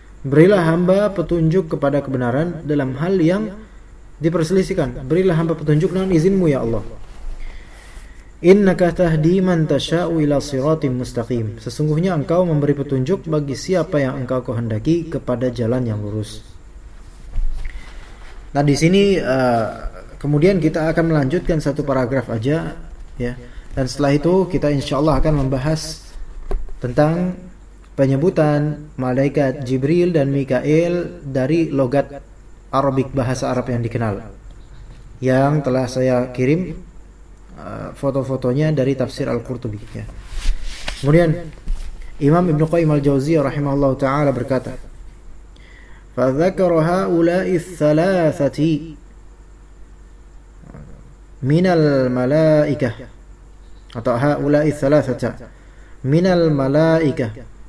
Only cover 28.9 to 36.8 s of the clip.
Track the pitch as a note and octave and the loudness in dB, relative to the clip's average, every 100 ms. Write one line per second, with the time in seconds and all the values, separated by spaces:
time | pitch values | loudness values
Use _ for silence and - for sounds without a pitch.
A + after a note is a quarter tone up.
28.9 | - B2+ B2+ C#3 C3 C3+ C3+ B2 C3 C#3 | -6 -2 0 2 2 0 -2 -2 0 2
29.9 | F3 F3 E3 C#3 C#3 C#3 B2+ C#3+ D#3 F3 | 2 2 2 2 0 0 0 2 2 2
30.9 | F3 E3+ - C#3 C3+ C3 E3 D#3 C#3 B2+ | 0 -4 -10 -6 -2 0 2 2 0 2
31.9 | C#3 C#3 C#3 - - - - - C3 C#3 | 0 -2 -8 -18 -20 -20 -20 -6 -2 0
32.9 | C3 C3 C3+ B2+ B2+ C3+ B2+ C3 A#2+ A#2 | 0 -2 -2 -2 -2 -2 -4 -2 -4 -4
33.9 | A#2 A2 G2 G#2+ - - - - - - | -4 -4 -4 -10 -18 -20 -20 -20 -20 -18
34.9 | - - - B2+ C3 C#3 D3+ C3+ B2+ B2 | -20 -20 -6 0 2 4 2 0 0 0
35.9 | C3 C3 B2 B2+ B2 B2+ E3+ E3 D#3+ | 0 2 2 0 -2 0 0 -2 -10